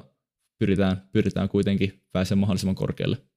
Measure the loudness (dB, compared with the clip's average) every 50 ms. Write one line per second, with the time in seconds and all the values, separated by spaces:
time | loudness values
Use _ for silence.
0 | -6 _ _ _ _ _ _ _ _ _ _ _ 0 0 2 2 2 2 0 -2
1 | -6 _ -2 0 0 0 0 -2 -4 0 0 0 0 2 0 0 0 -2 -4 -10
2 | _ _ -2 -2 -2 0 2 0 2 0 0 -2 -2 -2 -2 -2 -2 -4 -4 -4
3 | -2 -2 -4 -4 -6 _ _